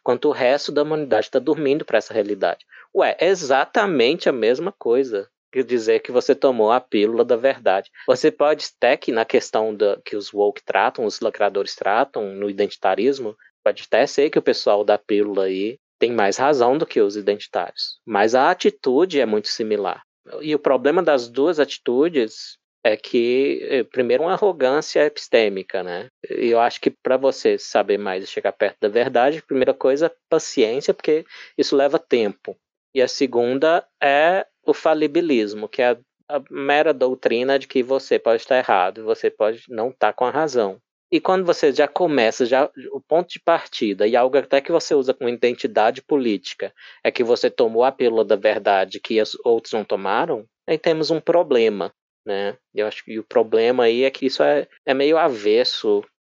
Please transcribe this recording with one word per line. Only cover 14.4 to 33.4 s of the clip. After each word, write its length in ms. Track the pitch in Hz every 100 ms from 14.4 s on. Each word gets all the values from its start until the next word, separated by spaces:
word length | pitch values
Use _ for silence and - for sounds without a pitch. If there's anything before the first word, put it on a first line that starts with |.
pessoal 420 | 131 117 123 104
da 140 | 104 104
pílula 460 | - 104 104 98
aí 340 | 95 95 107 139 _ _
tem 140 | 117
mais 240 | 117 98 98
razão 400 | 135 143 120 147
do 80 |
que 160 | - 123
os 160 | 101 104
identitários. 800 | 98 104 - 101 87 - - -
Mas 300 | - 101 113
a 160 | 127 151
atitude 680 | 185 208 - 135 131 185 147
é 60 |
muito 240 | 113 107 -
similar. 540 | - 110 104 92 - _ _ - -
E 120 | 151
o 40 | 147
problema 440 | 147 127 135 175
das 240 | 160 139 120
duas 300 | 120 156 151
atitudes 1000 | 135 - - 123 165 151 110 - - - _ _
é 100 | 117 110
que, 720 | - 127 120 127 139 - -
eh, 140 | 135
primeiro, 400 | 110 127 120 127
uma 80 | 165
arrogância 720 | 180 202 170 127 147 151 160 147
epistêmica, 760 | - - 117 107 95 - 95
né? 260 | 90 87 120 _ -
E 200 | - 117
eu 100 | 113
acho 200 | 120 -
que 100 | -
pra 260 | - - 131
você 400 | 135 - 113 101
saber 400 | - 113 101 101
mais 240 | 101 92
e 20 | 95
chegar 260 | - 101
perto 240 | - 101 -
da 80 | 104
verdade, 500 | 113 123 123 135 160
a 40 | -
primeira 260 | 135 127
coisa 340 | 131 131 139 165
é 40 | - _
paciência, 640 | 160 - - 110 131 175
porque 320 | 185 - 156 - - - -
isso 180 | 139
leva 240 | 143 139 156
tempo. 560 | - 123 104 - - 95 _ _ _
E 60 | 104
a 60 | 127
segunda 800 | - 135 120